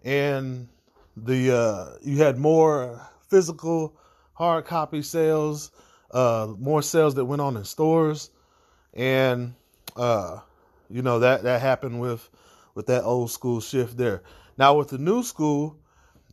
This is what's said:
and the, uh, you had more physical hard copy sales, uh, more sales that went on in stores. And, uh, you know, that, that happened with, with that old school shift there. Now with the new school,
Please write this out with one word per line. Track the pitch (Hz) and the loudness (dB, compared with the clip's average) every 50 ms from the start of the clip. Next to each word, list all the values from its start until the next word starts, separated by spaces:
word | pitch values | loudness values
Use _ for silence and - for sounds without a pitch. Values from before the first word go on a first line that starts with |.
| - | -6
and | 127 139 143 139 143 139 135 135 131 127 127 123 - _ _ _ _ _ _ _ _ _ | -4 -2 0 0 0 -2 -4 -4 -6 -8 -10 -12 -16 _ _ _ _ _ _ _ _ _
the, | 107 110 120 131 127 127 131 123 | -10 -4 0 0 2 4 4 4
uh, | 120 117 110 104 92 85 67 60 - - | 4 4 2 0 -4 -8 -12 -16 -12 -8
you | 143 139 143 156 | -4 2 4 4
had | 143 127 123 | 4 4 4
more | 143 156 160 160 160 156 151 139 127 123 120 120 - - - _ _ _ 196 | 2 4 6 6 6 6 4 2 -2 -6 -10 -14 -18 -20 -20 _ _ _ 4
physical | 190 175 156 165 143 160 165 165 160 156 156 - _ _ _ _ _ _ _ _ | 4 4 4 -2 -8 -6 -4 -2 -2 -4 -6 -8 _ _ _ _ _ _ _ _
hard | - 165 170 165 160 143 | -4 -2 0 0 0 -2
copy | - 170 160 151 151 160 151 147 | -4 -4 -4 -4 -4 -4 -6 -6
sales, | - - 165 160 156 156 156 151 151 151 147 - - _ _ _ _ _ _ _ - | -4 -2 0 2 2 2 2 0 -2 -4 -6 -10 -14 _ _ _ _ _ _ _ -6
uh, | - 127 127 120 117 113 110 110 110 95 | 0 2 2 2 2 0 -2 -6 -8 -8
more | 127 139 156 151 147 | -4 -2 0 0 0
sales | - - 165 156 147 135 | 0 2 4 4 4 2
that | 139 127 | 0 -2
went | 123 143 143 | -2 -2 -2
on | 143 139 123 | -2 -4 -4
in | 107 101 | -6 -8
stores. | - - - 156 160 160 165 160 156 151 147 - - _ _ _ _ _ _ _ _ _ _ _ _ - | -10 -4 -2 0 2 4 4 2 2 0 -4 -8 -16 _ _ _ _ _ _ _ _ _ _ _ _ -8
And, | - 123 131 131 131 131 131 123 123 123 120 123 - _ _ _ _ _ - - | -4 -2 0 2 2 2 2 0 -2 -4 -8 -12 -16 _ _ _ _ _ -16 -8
uh, | 117 123 120 117 104 92 85 82 - - _ _ _ _ _ _ _ _ - | -4 -2 0 0 0 -2 -6 -10 -14 -16 _ _ _ _ _ _ _ _ -12
you | - 123 | -10 -6
know, | 127 127 120 113 | -2 0 2 4
that, | 120 127 131 117 98 | 4 4 4 2 0
that | 123 127 117 131 | 0 -2 0 0
happened | 135 127 - - 127 120 120 | 0 0 -2 -4 -8 -8 -8
with, | 120 123 120 - - _ _ _ _ _ - _ _ _ _ | -6 -6 -8 -8 -10 _ _ _ _ _ -20 _ _ _ _
with | 101 107 | -8 -4
that | - 123 123 - | -2 0 0 0
old | 113 123 127 120 117 | 0 -2 -2 -2 -4
school | - - - 123 120 113 | -6 -6 -4 -4 -4 -4
shift | 110 - - 131 120 113 117 | -4 -4 -4 -2 -4 -2 -4
there. | 120 123 117 98 87 - - - - - - _ - | -2 -2 -2 -2 -4 -8 -14 -20 -20 -20 -16 _ 2
Now | 135 139 143 | 4 4 4
with | 147 143 - | 4 2 -2
the | 135 131 | -6 -4
new | 143 175 220 247 233 | -2 -2 -2 -2 -2
school, | - - - 156 151 147 143 147 151 - - _ _ _ _ _ _ _ _ _ _ | -6 -4 -2 -2 0 0 0 -2 -6 -8 -14 _ _ _ _ _ _ _ _ _ _